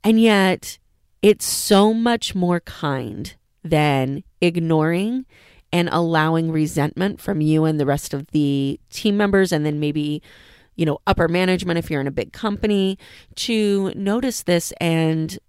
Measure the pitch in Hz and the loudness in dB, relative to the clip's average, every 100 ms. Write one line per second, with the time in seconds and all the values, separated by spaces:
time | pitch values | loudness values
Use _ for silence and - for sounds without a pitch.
0 | - 220 226 208 190 - - - _ _ | 4 4 6 4 2 0 -8 -18 _ _
1 | _ _ 208 208 - - - 202 208 226 | _ _ 4 4 -2 -6 2 4 4 2
2 | 233 233 - 190 180 175 - - 151 135 | 0 -2 -4 -2 0 -2 -4 -4 -2 -2
3 | 117 107 - - _ _ 156 156 151 135 | -6 -10 -14 -16 _ _ 0 2 4 2
4 | 131 139 - _ 175 170 165 160 156 175 | 0 -4 -10 _ -2 0 0 2 2 0
5 | 214 254 262 _ _ - _ 175 175 165 | -2 -4 -8 _ _ -20 _ -2 0 0
6 | 170 160 160 165 165 160 156 160 143 - | 0 2 2 0 0 0 0 0 -2 -2
7 | 190 - - 175 151 156 160 156 139 143 | -4 -4 -6 -2 2 2 2 0 0 -2
8 | - 143 - 151 143 139 139 - _ - | -4 -10 -4 0 0 0 -2 -6 _ -4
9 | 208 202 202 196 185 160 151 147 151 151 | -2 0 2 2 2 0 -2 -2 -2 -2
10 | 147 151 - - - - _ - 160 143 | -4 -6 -8 -20 -20 -20 _ -4 -2 -2
11 | - 180 165 175 185 185 180 170 165 151 | -2 0 2 2 2 0 0 -4 -2 -4
12 | 139 135 104 - 220 - 214 202 190 196 | -4 -4 -8 -6 -8 -4 -2 0 0 -4
13 | - - - - - 220 208 196 190 - | -14 -20 -20 -10 -2 0 2 0 -2 -4
14 | 196 226 262 - - 175 - - 170 165 | -2 -2 -2 -4 0 0 -2 -4 0 2
15 | 160 160 160 185 | 0 -2 -4 -10